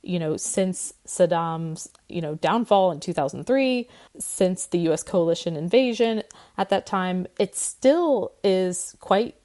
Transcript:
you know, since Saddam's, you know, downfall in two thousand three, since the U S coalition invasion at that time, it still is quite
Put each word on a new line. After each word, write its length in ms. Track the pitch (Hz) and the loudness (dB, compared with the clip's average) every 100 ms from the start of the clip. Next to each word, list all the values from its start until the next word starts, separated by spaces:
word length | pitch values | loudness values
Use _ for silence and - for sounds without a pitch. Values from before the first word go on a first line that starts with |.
you 160 | - 180 | -4 -4
know, 180 | 156 156 | -4 -4
since 560 | - - 190 180 - - - | -4 -2 -2 -2 -10 -14 -14
Saddam's, 800 | - 175 170 165 165 165 160 - _ _ | 0 2 2 -2 -4 -6 -8 -14 _ _
you 120 | 175 | -8
know, 140 | 156 | -6
downfall 560 | 156 160 220 233 202 185 | -2 0 0 4 4 4
in 100 | 151 | 0
two 140 | - | -4
thousand 300 | 165 139 185 147 | -2 -2 -4 0
three, 420 | 269 262 247 240 - - - | 2 2 0 -4 -16 -20 -14
since 480 | - - 185 185 - | -12 0 0 0 -2
the 140 | 175 | 0
U 120 | 165 | 0
S 100 | 151 | 0
coalition 540 | - 190 165 170 175 156 | 0 0 2 0 -4 -4
invasion 680 | 170 240 254 226 226 220 - - - - | 2 2 2 2 0 0 -6 -18 -14 -6
at 100 | 196 | 0
that 160 | 196 | 0
time, 420 | - 196 185 185 180 - | 0 -2 0 -2 -4 -2
it 160 | - | -2
still 760 | - - - 262 320 339 247 - _ | -2 -8 2 4 4 2 0 -2 _
is 540 | 202 185 185 180 - - | 2 2 0 -4 -10 -14
quite 360 | - 190 240 - | 0 2 2 -8